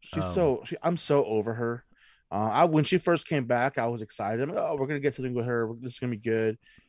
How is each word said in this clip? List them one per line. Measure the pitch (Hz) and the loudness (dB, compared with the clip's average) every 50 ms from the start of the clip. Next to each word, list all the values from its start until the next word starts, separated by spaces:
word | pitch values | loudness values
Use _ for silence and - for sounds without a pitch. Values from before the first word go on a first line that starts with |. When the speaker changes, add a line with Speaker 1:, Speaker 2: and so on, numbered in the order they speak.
Speaker 1:
She's | - - - 165 156 | -16 -8 -4 -4 -2
Speaker 2:
Um, | 180 - | 0 2
Speaker 1:
so, | 185 170 147 127 - - | 2 4 4 2 0 -2
she, | - 170 - - | -8 -10 -2 -2
I'm | 165 175 | -2 0
so | 160 - - 147 143 131 | 0 0 2 4 4 4
over | - 110 110 104 113 113 | 2 0 0 0 -2 -2
her. | 117 120 117 117 120 - _ _ _ _ _ _ _ _ - | -2 -2 -2 -4 -4 -8 _ _ _ _ _ _ _ _ -6
Uh, | - 101 107 110 | -4 -2 0 2
I, | 107 131 165 | 4 4 4
when | 175 156 156 147 | 6 6 4 4
she | - 185 175 | 4 2 2
first | - 175 170 156 - - | 4 2 2 2 2 -2
came | 165 143 127 | -2 -2 0
back, | 117 123 117 123 135 - 139 | 2 0 2 2 0 0 0
I | 117 117 | -2 -2
was | 120 113 | -2 -4
excited. | 107 - - - 104 101 113 117 | -6 -8 -6 -4 -4 -2 -2 -2
I'm | 135 151 190 | -2 -2 -2
like, | 214 170 | -2 -2
"Oh, | 160 156 143 | -2 -2 -2
we're | 135 | -2
gonna | 139 151 143 | -2 -2 0
get | 139 139 131 | 0 -2 -2
something | - 131 127 123 | -2 -6 -4 -2
with | 123 117 | -2 -2
her. | 123 120 117 113 110 117 117 123 | 0 0 -2 -2 -2 -6 -8 -10
This | 127 123 | -10 -8
is | - | -6
gonna | 127 123 117 | -4 -4 -4
be | |
good." | 104 113 117 113 113 110 110 110 - _ _ _ - _ | -4 -2 -2 0 2 2 0 -2 -4 _ _ _ -20 _